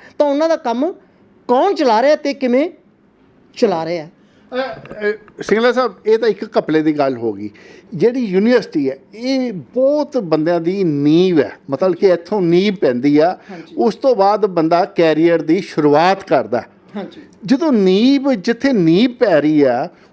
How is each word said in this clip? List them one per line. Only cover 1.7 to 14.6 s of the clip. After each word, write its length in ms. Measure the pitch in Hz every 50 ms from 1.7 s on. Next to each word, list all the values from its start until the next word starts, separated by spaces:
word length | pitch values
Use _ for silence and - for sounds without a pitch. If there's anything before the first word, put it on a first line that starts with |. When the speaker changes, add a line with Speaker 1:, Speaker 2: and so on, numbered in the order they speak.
| 339
Speaker 1:
ਚਲਾ 280 | 302 294 247 214 220
ਰਿਹਾ 140 | 254 285 311
ਤੇ 180 | 294 - 277 277
ਕਿਵੇਂ 360 | 277 269 240 240 269 311 370 - _ _ _ _ _ _ _ _ _ _ _ _ _ _ _ -
ਚਲਾ 280 | - 247 202 180 160 165
ਰਿਹਾ। 220 | 165 175 165 147
Speaker 2:
ਅ, 520 | 175 _ _ _ _ _ _ _ - 254 254
ਅ, 840 | 262 254 - - - - - 214 208 208 214 - - - - -
ਸਿੰਗਲਾ 300 | - - 202 220 233 247
ਸਾਹਿਬ, 220 | 226 254 254 220 185 - -
ਇਹ 120 | 214 220 226
ਤਾਂ 100 | 240 226
ਇੱਕ 300 | 196 - 226 208 - 226
ਘਪਲੇ 240 | - - 156 156
ਦੀ 100 | 151 156
ਗੱਲ 240 | 151 147 139 135 127
ਹੋ 160 | 117 117 113
ਗਈ। 180 | 101 98 104 104 - - - - - - - - 220
ਜਿਹੜੀ 260 | 143 175 240 247 269
ਯੂਨੀਵਰਸਿਟੀ 720 | 240 196 180 190 208 240 247 233 - - - 156 139 131
ਹੈ, 80 | - - - _ -
ਇਹ 380 | 220 240 262 269 262 254 240
ਬਹੁਤ 680 | 202 165 123 - - 247 262 277 294 302 285 294 - 254
ਬੰਦਿਆਂ 420 | 196 160 160 156 151 170 175 170
ਦੀ 240 | 165 175 190 202 190
ਨੀਂਹ 540 | 165 147 143 143 147 156 170 185 185 175 151
ਹੈ, 140 | 120 95 - - - -
ਮਤਲਬ 240 | 139 - 190 190 170
ਕਿ 120 | - 202
ਇੱਥੋਂ 340 | 190 175 170 - - 214 208
ਨੀਂਹ 320 | 175 165 170 180 196 214
ਪੈਂਦੀ 460 | 190 - 170 139 120 120 131 147 147 147
ਆ, 200 | 156 180 - - - -
Speaker 1:
ਹਾਂਜੀ। 240 | 190 165 - - - -
Speaker 2:
ਉਸ 160 | 233 226 -
ਤੋਂ 220 | - - 269 240
ਬਾਅਦ 300 | 190 196 202 214 208 208
ਬੰਦਾ 380 | 202 175 170